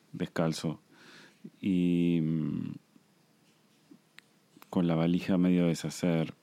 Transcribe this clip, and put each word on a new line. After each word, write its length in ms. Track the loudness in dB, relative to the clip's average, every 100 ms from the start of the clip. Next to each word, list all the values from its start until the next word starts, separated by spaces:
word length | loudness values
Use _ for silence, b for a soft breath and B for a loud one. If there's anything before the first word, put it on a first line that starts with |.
| _
descalzo, 720 | -10 -8 -2 -2 -2 -6 -8 _ B B B B B B -8
y, 600 | -2 0 2 2 2 2
mm, 540 | 0 -2 -2 -4 -6 -10 _ _ _ _ _ _ _ _ _ _ _ -20 _ -20 -20 _ _ -20 -6
con 180 | 0 2
la 80 | 2
valija 420 | 2 0 2 2
medio 280 | 4 4 2
a 20 |
deshacer 680 | 0 -4 -4 -2 0 -2 -6